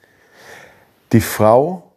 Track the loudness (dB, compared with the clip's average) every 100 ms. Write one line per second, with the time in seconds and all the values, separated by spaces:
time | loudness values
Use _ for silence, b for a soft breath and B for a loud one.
0 | B B B B B B B B B B
1 | -2 -2 -2 -2 2 2 0 -8 -16